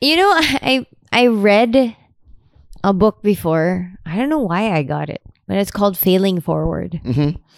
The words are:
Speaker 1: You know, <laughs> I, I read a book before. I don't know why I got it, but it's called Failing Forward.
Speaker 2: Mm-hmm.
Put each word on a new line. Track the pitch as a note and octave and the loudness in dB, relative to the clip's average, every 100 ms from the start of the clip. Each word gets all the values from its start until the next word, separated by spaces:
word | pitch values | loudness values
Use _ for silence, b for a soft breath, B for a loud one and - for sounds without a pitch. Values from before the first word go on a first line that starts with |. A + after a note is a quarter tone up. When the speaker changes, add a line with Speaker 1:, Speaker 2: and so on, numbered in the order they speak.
Speaker 1:
You | C#4 D#4+ | 0 2
know, | G4+ | 4
<laughs> | |
I, | E4 D#4 C4+ - C4 - _ - | 2 0 -2 -2 -2 -4 _ -4
I | A#3 B3 | 2 2
read | G#3+ G#3 G#3 A#3+ C4+ A#3 - _ _ _ - _ _ - - | 4 4 4 4 2 0 -4 _ _ _ -20 _ _ -20 -4
a | G3 | 0
book | F#3 G#3 - | 2 2 2
before. | G#3 G3 E3 D#3+ E3+ F#3 F3+ F#3 D#3+ | -2 0 0 0 0 -2 -6 -12 -8
I | F#3 | -4
don't | C#4 | -2
know | D#4 | -2
why | G3 F3 A3 | -2 -2 0
I | D#3+ | -2
got | C#3 D3 D3+ | -2 -6 -8
it, | - - - - | -10 -16 -18 -6
but | F#3+ | -4
it's | G3 | -2
called | G3+ G3+ F3+ | 0 -2 0
Failing | F#3 F#3 G3 F3 | 0 2 2 -2
Forward. | E3 D#3 D#3 D#3 F3 D#3+ | -4 -4 -4 -6 -8 -8
Speaker 2:
Mm-hmm. | A#2+ B2+ D3 F3+ _ | -4 0 0 -4 _